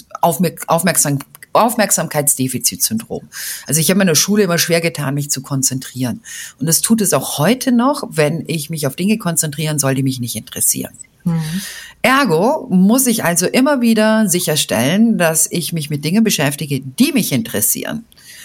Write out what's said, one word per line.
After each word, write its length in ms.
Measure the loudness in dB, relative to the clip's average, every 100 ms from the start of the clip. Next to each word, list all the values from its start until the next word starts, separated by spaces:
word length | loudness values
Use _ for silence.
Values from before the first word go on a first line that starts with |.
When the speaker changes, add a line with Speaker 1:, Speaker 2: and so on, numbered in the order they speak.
| -10 -2
Speaker 1:
Aufmerk-, 440 | 0 2 -2 -2 -2
Aufmerksam-, 500 | 0 2 0 0 -2 -6 -20 -2
Aufmerksamkeitsdefizitsyndrom. 1700 | 2 2 2 0 0 -2 -2 0 0 -2 -4 -6 -4 -4 -4 -6 -10 -10 -14 -12 -10 -2
Also 140 | 0
ich 100 | 2
habe 100 | 2
in 60 | 4
der 80 |
Schule 280 | 2 2 2
immer 160 | 2 2
schwer 220 | 2 0
getan, 340 | 0 -2 -4
mich 160 | -2 -4
zu 100 | -6
konzentrieren. 760 | -4 -2 -2 -2 -8 -6 -4 -4 -10 -14 -14 -6
Und 60 | -2
das 160 | 0
tut 180 | 2 2
es 120 | 2
auch 260 | 0 0 0
heute 340 | 2 2 2
noch, 320 | 2 2 0 -4
wenn 340 | 0 0 0 -4
ich 220 | -6 -6
mich 160 | -4 -4
auf 80 |
Dinge 240 | -2 0 0
konzentrieren 600 | 0 -2 -2 -2 -2 0
soll, 160 | 0
die 80 | 0
mich 180 | 0 -2
nicht 160 | -6 -8
interessieren. 560 | -10 -4 -2 -2 -6 -12 -20 _
Speaker 2:
Mhm. 380 | -2 -2 -2 -6 -8 -14 -18 -2
Speaker 1:
Ergo 640 | 2 4 2 2 2 0 2
muss 360 | 4 6 4 2
ich 180 | 0
also 220 | 0 0 2
immer 340 | 2 2 2
wieder 480 | 2 4 4 4 2
sicherstellen, 880 | 0 0 -2 0 0 2 4 4 4
dass 300 | 2 2 -2
ich 220 | -2 -4
mich 180 | -6 -4
mit 140 | -4
Dingen 200 | 0 2
beschäftige, 560 | 2 2 0 -2 -4 -4
die 320 | -2 0 2
mich 200 | 2 0
interessieren. 720 | -2 -2 -2 -2 -2 -6 -8 -12 _ -20 -20